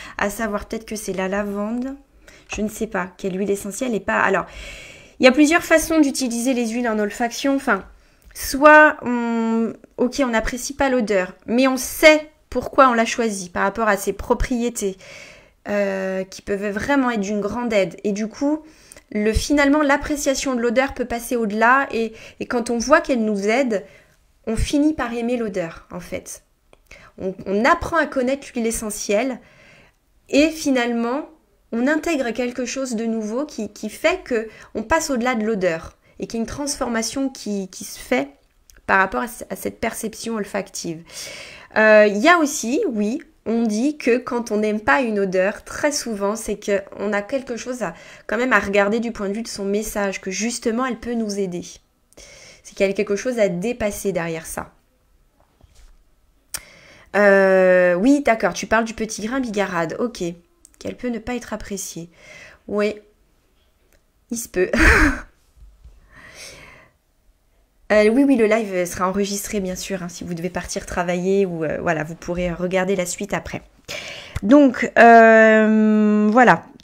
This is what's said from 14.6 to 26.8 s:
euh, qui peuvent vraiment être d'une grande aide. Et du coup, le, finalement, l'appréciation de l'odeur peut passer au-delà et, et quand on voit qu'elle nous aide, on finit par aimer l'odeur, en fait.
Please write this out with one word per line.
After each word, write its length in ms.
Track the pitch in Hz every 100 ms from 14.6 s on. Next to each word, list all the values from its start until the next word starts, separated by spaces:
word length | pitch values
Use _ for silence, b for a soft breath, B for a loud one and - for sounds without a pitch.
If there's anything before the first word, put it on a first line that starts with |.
| 240 233 202 185 B B B B B _ -
euh, 560 | 202 196 190 190 190
qui 180 | 190 -
peuvent 280 | - 196 208
vraiment 420 | 202 254 277 247
être 80 | 226
d'une 220 | 190 208
grande 320 | 202 240 240
aide. 240 | 214 180 -
Et 80 | 208
du 160 | 202 220
coup, 360 | - 285 311 B B B B _
le, 200 | 208 214
finalement, 520 | 214 - 294 277 302
l'appréciation 720 | 285 285 285 285 285 269 277 247
de 40 |
l'odeur 360 | 233 226 269 -
peut 100 | 247
passer 300 | 233 - 240
au-delà 520 | 220 214 226 269 269
et, 220 | 226 226 B B B
et 80 | 202
quand 240 | 247 233
on 80 | 233
voit 200 | 220 320
qu'elle 240 | 330 254
nous 240 | 214 202 202
aide, 380 | 233 262 196 B B B B _ _ -
on 80 | 226
finit 380 | - 294 302
par 200 | 311 240
aimer 240 | 233 233 247
l'odeur, 500 | 220 190 165 - -
en 80 | 180
fait. 440 | 175 - - - _ _ _ _